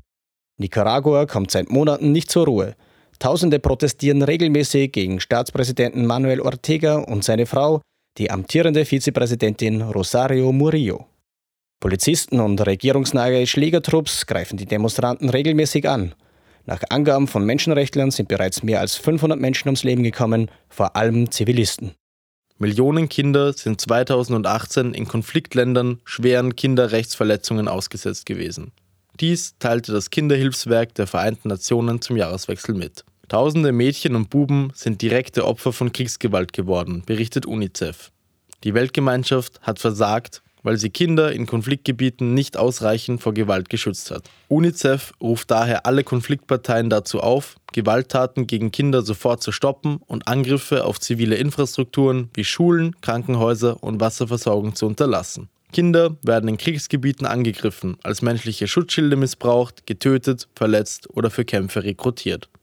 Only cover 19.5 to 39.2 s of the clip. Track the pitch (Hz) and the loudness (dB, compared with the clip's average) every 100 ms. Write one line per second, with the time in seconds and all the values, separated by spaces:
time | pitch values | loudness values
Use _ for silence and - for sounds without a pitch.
19.5 | 131 139 135 127 123 117 - 113 113 110 | -2 -2 0 0 0 0 0 2 2 0
20.5 | _ _ - 98 104 113 117 117 - 110 | _ _ -4 -2 0 0 2 0 0 0
21.5 | 123 107 - 98 - _ _ _ _ _ | 2 0 -2 -10 -14 _ _ _ _ _
22.5 | - 104 104 135 160 156 - 143 143 143 | -4 -2 2 2 2 0 0 2 2 2
23.5 | 143 - 107 - 117 127 127 120 113 95 | 0 -4 -4 0 2 4 0 2 0 0
24.5 | 110 - 135 123 - 117 117 - 165 - | -2 0 0 0 -4 -4 -4 -2 -4 0
25.5 | 127 123 123 123 120 - - 123 123 123 | 0 2 2 0 -4 -10 0 2 2 0
26.5 | 117 135 127 117 113 117 - 110 - - | -2 2 4 4 2 -2 -2 0 0 0
27.5 | 110 104 95 - - 101 95 - 95 82 | -2 -2 -4 -6 -8 -8 -8 -8 -8 -8
28.5 | 87 82 _ _ _ _ - 165 170 - | -10 -16 _ _ _ _ -4 -2 -2 -4
29.5 | - 120 120 117 104 - - 151 135 135 | -4 0 0 0 -4 -2 -2 2 2 2
30.5 | 127 120 113 117 - 95 90 104 110 107 | -2 0 2 2 -2 -2 0 -2 -4 -6
31.5 | 95 - 120 117 117 - 117 87 92 - | -6 0 0 0 -2 -2 -2 -2 -4 -8
32.5 | 98 - 98 85 - - _ - 107 147 | -8 -6 -6 -6 -12 -20 _ -2 2 2
33.5 | 160 147 120 131 143 156 117 107 143 139 | 2 2 4 2 0 -2 0 0 0 2
34.5 | 139 135 - 117 101 113 120 127 123 - | 2 0 -4 -6 -2 0 0 0 0 0
35.5 | 117 - - 123 - 123 - 110 98 90 | 0 -2 0 -4 -2 -6 -4 -2 0 -2
36.5 | - 92 87 87 87 - 110 113 135 - | -4 -2 -2 -2 -6 -4 -4 -2 -4 -4
37.5 | 110 95 - 80 - - _ _ _ _ | -6 -6 -6 -8 -8 -20 _ _ _ _
38.5 | _ 107 110 131 - 135 127 | _ -2 0 0 0 0 0